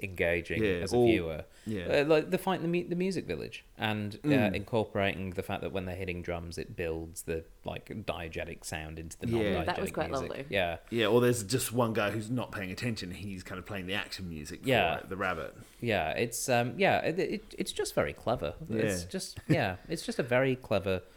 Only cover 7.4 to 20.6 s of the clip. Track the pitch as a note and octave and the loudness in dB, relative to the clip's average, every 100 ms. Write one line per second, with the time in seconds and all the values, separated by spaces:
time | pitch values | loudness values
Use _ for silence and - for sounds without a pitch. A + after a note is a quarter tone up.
7.4 | - - - - - G#2 G2 E2 E2 E2 | -6 -10 -8 -8 -8 -10 -6 -6 -6 -6
8.4 | E2 E2 - D#2+ D#2 D#2+ E2 - A#2 A2+ | -8 -8 -8 -8 -6 -8 -10 -6 -2 0
9.4 | G#2 F#2 - F3+ G3 - D3+ C3+ - - | 2 0 0 -2 -2 -2 -2 -2 -4 -6
10.4 | C#3+ G2 F2 E2 - A#2 G#2 A#2+ A#2+ A2 | -2 0 0 -2 -2 2 6 6 6 4
11.4 | G2 B2 - A#2 A#2 A2 G#2 A2 G#2+ B2 | 0 0 0 2 2 2 0 0 -2 -4
12.4 | G2+ G#2 F#2 F#2 A#2+ G#2+ F2+ F#2 G2 F#2+ | -4 -6 -6 -4 -2 -2 -6 -8 -8 -8
13.4 | - F#2 F2+ G2+ F2+ G2+ - - F#2 D#2 | -8 -10 -6 -6 -4 -4 -4 -8 -8 -8
14.4 | D2 - B2 A#2+ F2 D2 - F#2+ F#2+ E2 | -8 -4 2 4 4 2 -4 -2 -2 -2
15.4 | C#2+ - - - A#2+ G2 D#2 - A#2+ - | -6 -12 -18 -6 2 2 2 0 0 -2
16.4 | - A#2+ B2 F3+ F#3 G2+ C#3 E3+ D#3+ G3+ | 2 2 2 2 4 4 2 0 -2 -2
17.4 | - - G3 - G4+ - D2 - A2 B2+ | -6 -6 -4 -2 -2 0 0 0 -2 0
18.4 | D2+ - D#3+ A2 A2 F#2 F2 F#3 - - | -2 -6 -4 0 2 0 -2 -6 -8 -6
19.4 | - D#3 G#2+ F#2 - E3 - - B2+ B2 | 2 4 4 -2 -6 -6 -4 -2 4 4
20.4 | C3+ B2+ | 4 2